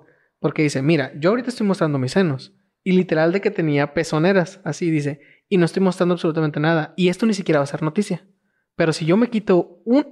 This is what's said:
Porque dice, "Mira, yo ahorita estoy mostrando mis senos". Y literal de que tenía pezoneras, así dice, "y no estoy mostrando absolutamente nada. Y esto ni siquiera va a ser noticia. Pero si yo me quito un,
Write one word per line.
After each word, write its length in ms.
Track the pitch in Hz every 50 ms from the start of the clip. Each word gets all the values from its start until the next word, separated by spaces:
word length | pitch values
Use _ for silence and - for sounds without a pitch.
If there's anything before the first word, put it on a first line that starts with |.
| _ _ _ _ _ _ _ -
Porque 240 | - 151 - - 156
dice, 180 | 147 - 135
"Mira, 300 | 135 151 170 147 131 131 - 147
yo 100 | 147 180
ahorita 180 | 220 247 240 262
estoy 180 | 240 - 214
mostrando 300 | 196 185 - 170 156 143 135
mis 140 | 127 127 -
senos". 400 | 196 190 165 135 127 - - _ _ _ _ _ _ -
Y 100 | 190 185
literal 380 | 185 185 180 165 156 160 170 170
de 80 | 202
que 100 | - 214
tenía 420 | 202 - 165 156 147 143 143 151 -
pezoneras, 680 | 165 156 - - 151 160 185 196 190 170 - - - -
así 260 | 165 143 - 185 165
dice, 300 | 160 151 143 143 151 - - - _ _ _ -
"y 80 | 208
no 80 | 180 170
estoy 160 | 160 - 185 190
mostrando 300 | 185 175 - 180 175 180
absolutamente 460 | 170 - 165 143 160 160 151 151 151
nada. 320 | 147 165 170 160 151 - -
Y 140 | - 180 180
esto 160 | 180 - 233
ni 80 | 226 208
siquiera 260 | 190 175 - 160 143
va 40 | 143
a 20 |
ser 160 | 139 - 151 156
noticia. 420 | 151 - 208 202 - 180 - _ _ _ _ _ _ _ _ _ _ _
Pero 160 | - 170 160 151
si 120 | - 160
yo 120 | 156 180
me 120 | 220 240 240
quito 520 | 233 214 208 - 185 175 - - - _ -
un, 220 | 220 240 294 294 -